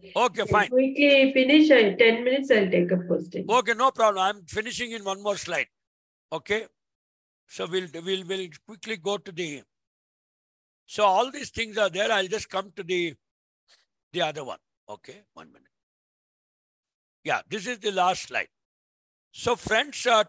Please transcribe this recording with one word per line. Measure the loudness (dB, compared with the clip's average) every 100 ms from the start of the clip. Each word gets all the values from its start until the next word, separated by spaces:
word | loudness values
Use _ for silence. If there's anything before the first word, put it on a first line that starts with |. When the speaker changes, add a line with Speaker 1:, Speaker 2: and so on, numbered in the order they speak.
| -8 -2
Speaker 1:
Okay, | -2 0
Speaker 2:
I'll | 0
Speaker 1:
fine. | 2 4
Speaker 2:
quickly | 2 2 2 4 6 4
finish. | 2 6 6 8
I, | 8 6
ten | 4 4 4
minutes, | 0 -2 2
I'll | 2 4
take | 0 0
up | -2 -2
questions. | -4 -4 -10 0
Speaker 1:
Okay, | 0 2
no | 0 0
problem. | 4 2 2
I'm | -2 -2 -8
finishing | -8 -6 -8 -8
in | -8
one | -6 -4
more | -4 -4
slide. | -4 -4 -6 _ _ _ _ _ _
Okay. | -12 -4 -6 -6 _ _ _ _ _ _ _ _
So | -10 -6
we'll, | -6 -6
we'll, | -10 -6 -6 -6
we'll | -8 -8 -14 -20
quickly | -18 -12 -8
go | -6 -6
to | -8
the... | -10 -10 -10 -18 _ _ _ _ _ _ _ _ _ _ _ _
So | 0
all | 2 2 0
these | -4 -12
things | -8 -6 -2
are | -2
there. | 0 0
I'll | 0 -2
just | -6 -6
come | -8 -8 -14
to |
the, | -6 -4 -4 -8 _ _ _ _ _ _ _ _ _
the | -6
other | -4 -4
one. | -12 -14 _ _ -20
Okay, | -18 -18 -20 _
one | -20 -20
minute. | _ _ _ _ _ _ _ _ _ _ _ _ _ _ _ _ _
Yeah, | -6 -4 -4
this | -8 -8
is | -6
the | -4
last | 0 0 0
slide. | -4 -6 -6 _ _ _ _ _ _ _ _
So | -8 -4
friends, | -4 0 -2 -2 -4
uh, | 2 2